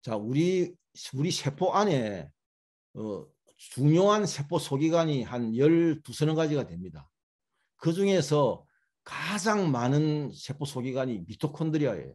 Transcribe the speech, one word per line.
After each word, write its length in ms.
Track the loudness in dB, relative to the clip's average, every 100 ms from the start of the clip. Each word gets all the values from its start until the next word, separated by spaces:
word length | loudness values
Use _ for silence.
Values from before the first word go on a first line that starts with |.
자, 140 | -4 -4
우리, 580 | 0 2 2 2 0 -4 _ -18 -10
우리 180 | -4 -2
세포 400 | 0 -4 0 2
안에, 580 | 4 2 2 0 -4 -10 _ _ _ _ _ _
어, 320 | -12 -8 -8 -10 _ _ _
중요한 680 | -16 0 4 6 6 4 0
세포 320 | -4 -4 -4
소기관이 640 | -2 0 2 2 2 0
한 340 | -4 -4 -4 4
열두 560 | 4 6 4 0 -6
서너 220 | -2 0
가지가 320 | 2 0 -2 -4
됩니다. 420 | -8 -12 -14 -20 _ _ _ _ _ _ _
그중에서 920 | -2 0 2 2 2 2 2 0 _ _ _ _
가장 720 | -14 -10 -6 -4 0 2 2
많은 580 | 2 2 2 2 0 -4
세포 320 | -10 -12 -8
소기관이 600 | -6 -6 -6 -4 -4 -4 -8
미토콘드리아예요. 880 | -6 -6 -4 -2 0 0 -2 -8